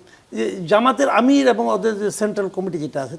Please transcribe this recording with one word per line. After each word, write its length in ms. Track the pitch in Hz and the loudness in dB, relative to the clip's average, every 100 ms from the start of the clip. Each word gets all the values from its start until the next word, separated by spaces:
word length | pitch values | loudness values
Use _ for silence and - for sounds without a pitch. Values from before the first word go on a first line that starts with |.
| - - _ | -14 -20 _
যে 340 | 214 220 190 165 | -6 -6 -6 0
জামাতের 420 | 208 247 220 277 | 2 4 2 2
আমির 400 | 208 247 277 262 | 2 4 4 4
এবং 200 | 214 233 | 2 0
ওদের 300 | 220 220 208 | 0 -2 -2
যে 120 | 208 | -4
সেন্ট্রাল 380 | - 214 208 196 | -2 -2 -2 -4
কমিটি 300 | 190 190 165 | -4 -6 -6
যেটা 240 | 147 143 | -6 -6
আছে, 140 | 131 | -8